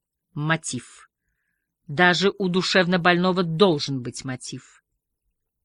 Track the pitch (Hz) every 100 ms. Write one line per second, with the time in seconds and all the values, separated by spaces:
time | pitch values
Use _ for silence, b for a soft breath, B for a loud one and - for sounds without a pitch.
0 | _ _ _ - 151 160 - 123 - -
1 | - _ _ _ _ _ _ _ - 143
2 | 180 170 190 - 190 180 175 196 175 180
3 | 175 175 185 185 175 160 202 147 - 135
4 | 123 - 135 131 - 131 - _ _ _
5 | _ _ _ _ _ _